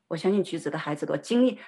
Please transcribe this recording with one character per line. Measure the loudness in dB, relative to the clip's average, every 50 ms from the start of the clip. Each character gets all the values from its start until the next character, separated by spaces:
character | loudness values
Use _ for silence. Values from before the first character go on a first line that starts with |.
| _ _
我 | -8
相 | -2 0 2
信 | 2 2 2
橘 | 0 -4 -6
子 | -4 -4
的 | -6
孩 | -4 -4 -4 -4
子 | -4 -2
的 | -4 -4
经 | -4 -2 0 4 4 4
历， | 4 2 -4 -12